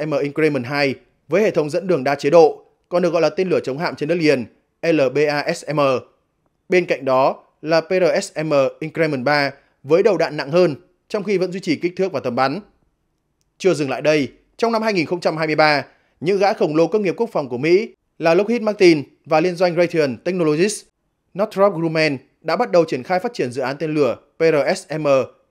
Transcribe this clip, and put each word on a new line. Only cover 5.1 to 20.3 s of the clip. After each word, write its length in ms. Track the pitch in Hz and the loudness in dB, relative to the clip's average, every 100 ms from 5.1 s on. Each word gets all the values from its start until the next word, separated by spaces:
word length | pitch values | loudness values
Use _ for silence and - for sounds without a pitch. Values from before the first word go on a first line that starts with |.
B 40 | 139 147 | 0 0
A 240 | 147 143 | 0 -4
S 120 | 175 - | -6 -4
M. 60 | 147 139 123 - _ _ _ _ _ - | 0 2 0 -6 _ _ _ _ _ -2
Bên 160 | 185 180 | 0 0
cạnh 200 | 139 135 | -2 0
đó 380 | 131 147 - _ _ | 2 2 -2 _ _
là 200 | 151 165 | -2 0
P 80 | 156 | 0
R 320 | 185 170 156 | 0 2 0
S 80 | 196 151 156 | -4 -6 0
M 80 | 143 131 - | 2 0 -2
Increment 440 | 156 160 156 135 | -8 -2 -2 -2
ba 280 | 131 147 139 - _ _ | 0 0 0 -6 _ _
với 200 | 131 170 | 0 2
đầu 140 | 214 165 | 4 2
đạn 200 | 156 151 | -2 -4
nặng 140 | 139 | -2
hơn, 240 | 170 175 131 _ _ - | 2 2 0 _ _ -10
trong 160 | 214 | -6
khi 140 | - 190 | -2 -2
vẫn 140 | 185 | -2
duy 80 | 185 | -6
trì 160 | 175 135 | -4 -4
kích 180 | 175 180 | -4 -4
thước 160 | 190 | -4
và 80 | 143 | -4
tầm 160 | 123 120 | -4 -2
bắn. 240 | 135 175 - _ _ _ _ _ _ _ _ - | -2 -2 -12 _ _ _ _ _ _ _ _ -2
Chưa 160 | 190 | 0
dừng 160 | 147 139 | 0 -2
lại 120 | 123 | -2
đây, 300 | 147 156 123 - _ - | 0 0 -2 -8 _ -6
trong 140 | 226 | -2
năm 100 | 220 | -2
hai 120 | 220 | -2
nghìn 120 | 190 139 | -2 -2
không 140 | 175 | -2
trăm 180 | 185 156 | -2 -2
hai 100 | 156 | 0
mươi 80 | 151 | 2
ba, 300 | 151 143 - _ _ - | 4 2 -4 _ _ -8
những 200 | 165 202 | -2 2
gã 140 | 196 | 2
khổng 220 | 214 175 156 | 2 0 2
lồ 120 | 165 | 2
công 160 | 214 | 0
nghiệp 120 | 190 - | -2 -4
quốc 120 | 233 | -4
phòng 180 | 165 131 | -4 -6
của 80 | 123 | -2
Mỹ 320 | 156 185 226 _ _ - | 2 2 0 _ _ -4
là 140 | 165 | 0
Lockheed 280 | 170 208 233 | 2 2 -2
Martin 420 | 214 208 180 156 - _ 143 | -2 4 4 4 0 _ -2
và 140 | 156 | 0
liên 160 | 175 170 | 0 0
doanh 200 | 180 165 | 0 0
Raytheon 420 | 170 165 143 110 | 0 0 -2 -2
Technologies, 640 | 175 | -6